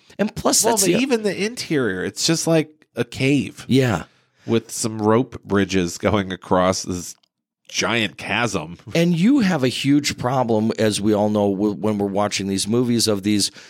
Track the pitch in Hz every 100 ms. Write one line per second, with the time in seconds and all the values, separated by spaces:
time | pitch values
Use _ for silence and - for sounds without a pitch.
0 | _ - 208 - - 262 208 196 - 196
1 | 262 226 208 170 208 247 - 151 113 92
2 | 90 - - 165 185 160 151 _ _ -
3 | 120 - 135 143 98 - - 131 127 90
4 | - _ _ _ - 113 - - 113 110
5 | 107 113 127 - - 101 92 95 87 -
6 | 101 107 95 92 - 92 92 92 - 90
7 | 82 - _ _ _ _ _ - 92 117
8 | 107 - - 104 120 98 78 85 - 165
9 | 170 165 208 285 190 160 127 - 135 143
10 | 143 - 123 135 117 107 110 - 110 101
11 | 104 101 107 107 101 98 104 101 104 104
12 | 101 98 104 - 98 95 101 120 120 120
13 | 110 101 101 104 - -